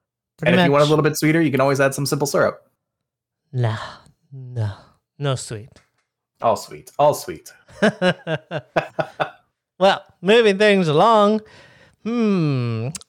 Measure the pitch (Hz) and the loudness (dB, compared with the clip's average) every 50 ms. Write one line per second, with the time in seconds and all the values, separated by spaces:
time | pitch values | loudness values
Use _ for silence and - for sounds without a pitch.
0 | _ _ _ _ _ _ _ - - - 180 180 - 143 139 143 147 147 156 151 | _ _ _ _ _ _ _ -4 0 2 2 2 4 4 4 4 4 4 4 2
1 | 147 156 147 - 151 151 156 165 165 143 120 131 135 139 139 135 139 139 135 - | 2 0 0 0 0 2 2 2 2 2 2 2 2 2 2 2 0 0 0 -2
2 | 143 135 156 139 147 139 - 175 123 - - - _ _ _ _ _ _ _ _ | -4 -4 -2 -2 -2 -2 0 0 0 0 -2 -6 _ _ _ _ _ _ _ _
3 | _ _ _ _ _ _ _ _ _ _ - 127 123 110 107 104 - - - - | _ _ _ _ _ _ _ _ _ _ -4 -4 -2 -2 -4 -6 -10 -14 -18 -20
4 | _ _ _ _ _ _ 131 135 127 123 123 120 110 104 98 - - _ _ _ | _ _ _ _ _ _ -20 -20 -18 -12 -8 -6 -6 -6 -8 -12 -20 _ _ _
5 | _ _ _ - 143 143 131 120 - - 120 104 110 - _ _ _ _ _ _ | _ _ _ -8 -6 -6 -6 -6 -8 -12 -14 -16 -16 -20 _ _ _ _ _ _
6 | _ _ _ _ _ _ _ - - 117 104 - - - - 76 - - - - | _ _ _ _ _ _ _ -4 -2 -2 -2 -2 -6 -12 -18 -20 -20 -10 -2 0
7 | 143 151 135 - - - 82 76 - - - _ _ - - - - 214 - - | 0 0 0 -2 -6 -12 -12 -14 -16 -20 -20 _ _ -20 -6 -2 -2 -2 -2 0
8 | 180 180 - - - 170 160 151 - - 175 151 - _ - 170 - - - - | -2 -2 -2 -4 -6 -8 -8 -8 -10 -10 -12 -12 -10 _ -6 -6 -6 -6 -6 -8
9 | - - - - - - - _ _ _ _ _ _ _ _ - 185 196 180 - | -8 -8 -6 -8 -8 -8 -10 _ _ _ _ _ _ _ _ 0 2 2 2 0
10 | - _ _ _ - 185 220 240 226 208 190 190 214 208 202 196 180 156 143 156 | -4 _ _ _ 0 2 4 4 4 2 2 2 2 4 4 2 2 2 2 2
11 | 190 226 226 214 208 208 214 214 214 - - - - - _ _ _ _ _ _ | 4 4 4 4 4 4 2 0 -4 -10 -20 -20 -20 -20 _ _ _ _ _ _
12 | - 214 233 240 226 214 196 180 160 147 139 127 120 120 113 110 113 131 160 - | -10 -6 -4 -2 0 0 0 0 0 0 -2 -2 -4 -4 -4 -6 -8 -8 -10 -14
13 | - | -10